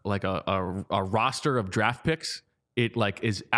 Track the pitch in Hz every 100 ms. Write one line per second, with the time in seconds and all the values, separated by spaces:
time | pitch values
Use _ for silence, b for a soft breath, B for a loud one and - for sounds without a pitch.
0 | 101 101 95 95 - 95 92 95 - 98
1 | 92 107 127 - 151 127 95 113 110 127
2 | 160 160 - - - _ _ 120 117 120
3 | 101 - 113 98 -